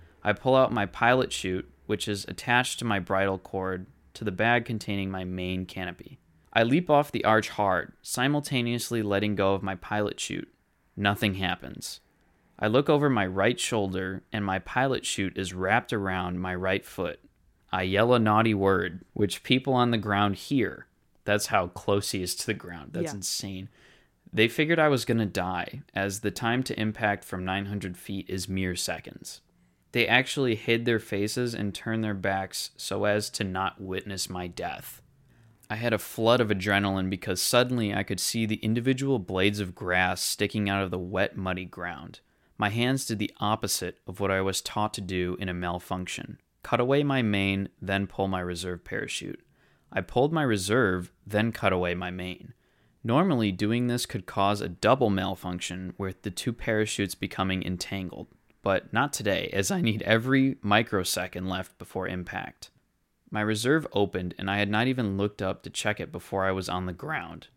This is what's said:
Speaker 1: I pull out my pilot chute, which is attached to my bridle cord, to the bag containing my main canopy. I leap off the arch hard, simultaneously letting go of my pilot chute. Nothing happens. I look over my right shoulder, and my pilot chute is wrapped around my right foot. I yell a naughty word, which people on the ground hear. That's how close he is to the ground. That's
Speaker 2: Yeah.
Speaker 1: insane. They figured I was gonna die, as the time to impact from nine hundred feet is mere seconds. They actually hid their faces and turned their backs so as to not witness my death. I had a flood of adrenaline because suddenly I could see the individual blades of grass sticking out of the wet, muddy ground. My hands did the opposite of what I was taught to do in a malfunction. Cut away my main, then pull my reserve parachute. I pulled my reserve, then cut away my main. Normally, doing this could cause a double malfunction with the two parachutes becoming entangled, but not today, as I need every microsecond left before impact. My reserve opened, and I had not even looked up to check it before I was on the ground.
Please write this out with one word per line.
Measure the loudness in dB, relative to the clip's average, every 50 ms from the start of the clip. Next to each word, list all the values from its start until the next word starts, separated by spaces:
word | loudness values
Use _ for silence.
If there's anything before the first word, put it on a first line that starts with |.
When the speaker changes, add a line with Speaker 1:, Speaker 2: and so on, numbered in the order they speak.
| -20 -20 _ _
Speaker 1:
I | -2 -2
pull | 0 2 2 4 6
out | 6 6 4
my | 2 0 -2
pilot | -2 0 2 4 6 6 4 2 0
chute, | -2 -4 -4 -2 -2 -4 -6 -8 -16 _ _
which | -4 -4 -2 -2
is | -4 -4 -4 -6 -8
attached | -12 -6 0 2 2 2 2 0 -2 -4
to | -2
my | -2 0 0
bridle | 0 0 0 2 2 2 0 -2
cord, | -6 -6 -6 -4 -2 -2 -4 -6 -8 -12 -18 _ _ _ -12
to | -8 -6
the | -4
bag | -2 0 2 4 2 2 0
containing | -2 -6 -6 -4 -4 -4 -2 -2 -4
my | -4 -6 -6
main | -6 -6 -4 -2 -2 -2 -2 -4
canopy. | -6 -8 -8 -8 -8 -10 -12 -16 -20 -20 -20 _ _ _ _ _ _
I | 2 4
leap | 4 6 4 2 4 6
off | 6 4 4 4
the | 0 2 4
arch | 6 6 6 4 2
hard, | 0 0 2 2 2 2 0 -4 -10 _ -12 -6 -2 0 2 2
simultaneously | 2 0 -2 -2 -2 0 0 0 -2 -4 -4 -2 -2 -2
letting | 0 2 2 2 2 2 2
go | 2 2 2 2
of | 2
my | -2 -4 -6
pilot | -6 -6 -4 -2 -2 0 -2 -2 -4
chute. | -6 -6 -6 -6 -8 -10 _ _ _ _ _ _ _ _ _
Nothing | 0 0 0 2 2 2 0 0
happens. | 0 -2 -2 -2 -4 -8 -12 -12 -10 -10 -12 -12 -12 _ _ _ _ _ _ _ _ _ _ _ -4
I | 0 2
look | 4 4 4 4
over | 4 4 4 4
my | 2 2 0
right | 0 2 2 2 2 2 0
shoulder, | -2 -2 0 0 0 0 -2 -4 -4 -4 -6 -8 -8 _
and | -6 -4 -2
my | -2 -2 -2
pilot | -4 -4 0 0 2 2 0 -2 -2
chute | -4 -2 -2 -2 -2 -2
is | -4 -6 -4 -4
wrapped | -2 0 2 2 2 2 0
around | -2 -2 0 0 -2 -2 -2 -2 -4 -4
my | -4 -4 -4
right | -2 0 0 0 -2 -2
foot. | -6 -6 -6 -4 -4 -6 -8 -16 _ _ _ _ _ _ _ _ _
I | -2 -2
yell | 0 2 4 4 6 6 6
a | 6
naughty | 6 6 6 6 6 4 4
word, | 4 4 4 4 4 2 0 -4 -8 -14 _
which | -2 0 0 0 0 -2
people | 0 0 0 2 2 2 2
on | 2 4 2
the | 2 0
ground | 0 0 2 2 2 2 0
hear. | -2 -4 -2 0 0 0 0 -4 -8 -16 _ _ _ _ _ _ _ 0
That's | 0 2 2 2
how | 2 2 2 2 0
close | -4 -4 0 0 2 2 0 -2
he | -4 -4
is | -4 -4 -4
to | -4 -4
the | -4 -4
ground. | -4 -8 -12 -14 -14 -12 -8
That's | -6 -4 -4 -4
Speaker 2:
Yeah. | -6
Speaker 1:
insane. | -6 -6 -4 -4 -4 -6 -6 -8 -10 -12 -12 _ _ -20 -20 -20 _ _ _ _ _ -16 -2
They | 2 4 4 4
figured | 4 2 2 2 4 4
I | 4 4
was | 4 2 2
gonna | 2 0 2 0
die, | 0 -2 -2 -2 -2 -2 -4 -6 -6 -10 -14 -12 _ -6
as | -4 -4 -2 -4 -4
the | -4 -4
time | -4 -2 -2 0 0 0 -2
to | -2 -4 -2
impact | -2 -4 -2 0 0 0 0 -2 -4
from | -8 -8 -6 -4
nine | -2 -2 -2 -2
hundred | -4 -4 -4 -6 -6 -8
feet | -10 -10 -8 -8 -8 -6 -6
is | -6 -6 -4 -4
mere | -2 -2 -2 -2 -2
seconds. | -4 -4 -6 -6 -8 -10 -14 -16 -16 -16 -16 -18 -18 _ _ _ _ _ _ _ _ _ _
They | 0 2 4 4
actually | 4 4 2 2 0 0 0 0 0
hid | 0 2 2 2 2 4
their | 2 2 2
faces | 0 -2 -4 -2 -2 -2 -2 -2 -2 -2 -2
and | -4 -4 -4 -6
turned | -6 -6 -4 -2 -2
their | -2 -2 -2
backs | -2 -2 0 0 0 -2 -4 -6 -8 -8 -10 -10
so | -10 -8 -4 -2 0 2
as | 2 2 2 0 -2
to | -4 -4 -4
not | -4 -2 -2 -2 -4 -4 -6
witness | -8 -6 -6 -6 -6 -6 -6 -6 -6 -6
my | -6 -6 -6 -6
death. | -6 -6 -6 -6 -8 -10 -12 -16 -18 -20 -20 _ _ _ _ _ _ _ -20 -20 _ _ _ -8
I | -6
had | -2 0 0 0
a | 0
flood | -2 -4 -4 2 6 6 6 6
of | 6 4
adrenaline | 2 0 2 2 2 4 4 2 0 0 0 -2
because | -2 -4 -4 -4 -2 0
suddenly | 0 4 4 4 4 4 2 0 0 0 0
I | -2
could | -2 -4 -4 -4
see | -2 -2 0 0 0
the | 0 0
individual | 0 0 0 0 2 2 2 0 2 2 0 0 0
blades | 0 0 2 4 4 4 4 2
of | -2 -4 -6
grass | -6 -2 0 2 4 4 2 0 0
sticking | -2 -2 -2 0 0 0 0 0 0 0
out | 0 0
of | 0 -2
the | -2 -4
wet, | -4 -2 0 0 0 0 -2 -4
muddy | -4 -4 -4 -4 -8
ground. | -10 -10 -10 -10 -8 -10 -10 -14 -16 -18 -20 _ _ _ _ _ _ _ -2
My | -2 0
hands | 0 2 2 2 0 0 -2
did | -4 -2 -2
the | -2 -4 -4 -2
opposite | 0 0 0 0 0 -2 -2 -2 -4 -6 -8 _ _
of | -12 -6 -2
what | 0 0
I | 2 2
was | 2 0 -2 -2
taught | -4 -4 -2 -2 -2 -2 -2
to | -6
do | -6 -4 -2 -2 -2 -2 -2 -4
in | -4 -4
a | -4
malfunction. | -4 -4 -4 -4 -4 -6 -6 -6 -6 -6 -6 -8 -10 -10 -12 -14 -18 _ _ _ _
Cut | -4 0 0 2
away | 4 4 4 4
my | 2 2 2 2
main, | 2 2 2 2 2 2 2 0 -2 -4 _ -8
then | -4 -2 0 0 0
pull | -2 -2 -2 -2 0
my | -2 -2
reserve | -2 -4 -4 -6 -6 -6 -8 -8 -8
parachute. | -8 -6 -6 -6 -6 -6 -8 -8 -8 -10 -12 _ _ _ _ _ _ _ _ _ _
I | -4 -4
pulled | -4 0 2 4 4 4
my | 4 2
reserve, | 2 4 2 2 2 2 4 4 4 4 2 0 -2 -6 _ _ -6
then | -2 0 2 2 2
cut | 0 2 2 2
away | 4 4 2 0 -2
my | -2 -4 -6
main. | -6 -6 -8 -8 -10 -10 -14 -18 -20 _ _ _ _ _ _ _ _ _
Normally, | -2 2 2 4 4 4 4 4 2 2
doing | 2 2 2 2 2 2 2
this | 0 0 -2 -4
could | -4 -6 -8 -8
cause | -4 0 2 2 2 2 0
a | -2 -6
double | -4 2 4 6 6 6 6 4
malfunction | 4 2 0 -2 -4 -6 -6 -6 -6 -4 -6 -6 -8 -8 -8 -8 -6 -6
with | -6 -6 -6 -6
the | -8 -8
two | -6 -4 -4 -4
parachutes | -4 -2 -2 0 2 2 0 0 0 -2 -2 -2 -4
becoming | -6 -8 -6 -2 -2 -2 0 0 -2
entangled, | -2 -4 -4 -6 -6 -6 -6 -6 -6 -8 -10 -12 -14 -14 _ _ _ _ _ _
but | 0 2 2 2 0 0
not | 0 0 0 0
today, | -2 -2 0 0 0 0 0 -2
as | 0 0 0 0
I | 0 2
need | 2 2 0 0
every | 2 4 4 4 4 4 4 4 4 2 0 0
microsecond | 0 2 4 4 4 2 0 0 0 0 -2 -2 -4 -4 -6 -6 -4 -4
left | -4 -4 -6 -8 _ -18
before | -14 -10 -6 -6 -4 -4
impact. | -4 -6 -8 -8 -8 -8 -8 -10 -12 _ -20 -20 _ _ _ _ _ _ _ _ _ _ _ -6
My | -4 -2
reserve | 0 0 0 2 4 4 4 4 2 0
opened, | 2 2 2 2 0 -2 -4 -6 -6 -6
and | -4 -2
I | 0 2
had | 2 2
not | 2 2 2
even | 2 2 0 0 0 0 0
looked | 0 0 -2 -2
up | -4 -4 -4 -4 -8
to | -10
check | -8 -4 -2 -2 -2 -4
it | -6 -8
before | -10 -12 -8 -4 -2 0 2
I | 2
was | 0 0 -2 -2
on | -4 -4 -4
the | -4
ground. | -6 -8 -8 -6 -6 -6 -8 -10 -12 -16 -18 -20 _